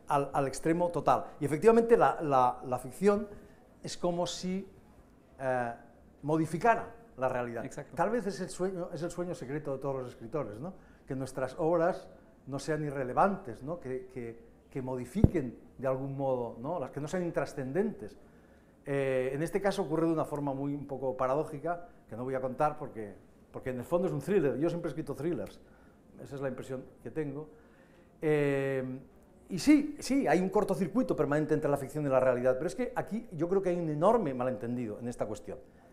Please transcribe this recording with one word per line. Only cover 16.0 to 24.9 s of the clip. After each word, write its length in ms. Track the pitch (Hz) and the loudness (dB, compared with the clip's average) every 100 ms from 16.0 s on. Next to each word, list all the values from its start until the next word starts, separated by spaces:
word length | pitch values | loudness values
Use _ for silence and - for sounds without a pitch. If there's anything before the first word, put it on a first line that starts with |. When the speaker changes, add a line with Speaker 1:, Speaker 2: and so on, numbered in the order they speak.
| 139 135 | -2 -2
Speaker 1:
modo, 400 | 135 123 117 113 | 0 0 -2 -6
¿no? 180 | 131 175 | -6 -6
Las 120 | 127 | -6
que 100 | - | -8
no 80 | 151 | -6
sean 160 | 185 | -4
intrascendentes. 920 | 175 165 139 - 131 151 220 - 104 - - - - - - - - | -2 -2 -4 -6 -4 0 -2 -2 -12 -16 -20 -20 -20 -20 -20 -14 -4
Eh, 440 | 139 135 131 127 | -2 0 0 0
en 100 | 139 | -2
este 180 | 165 196 | -2 0
caso 220 | 196 196 | 0 0
ocurre 240 | 160 160 165 | 0 2 2
de 60 | |
una 120 | 156 | 2
forma 300 | 135 147 143 | -2 -2 -4
muy, 200 | 131 143 | -4 -4
un 120 | 143 139 | -4 -6
poco 300 | 131 131 127 | -6 -4 0
paradójica, 720 | 127 143 151 143 156 170 - - - | 0 0 -2 -4 -4 -6 -8 -20 -14
que 80 | - | -8
no 60 | |
voy 140 | 127 131 | -4 -2
a 40 | |
contar 380 | 131 120 151 147 | -2 0 0 0
porque, 360 | 135 110 104 98 - - - | -10 -10 -10 -12 -20 -20 -16
porque 200 | 120 131 | -10 -6
en 80 | 127 | -6
el 60 | |
fondo 220 | 117 175 180 | 0 0 2
es 80 | |
un 60 | 151 | -2
thriller. 360 | 165 202 143 117 | 0 2 4 2
Yo 120 | 165 | 0
siempre 200 | 170 | 0
he 20 | 170 | -4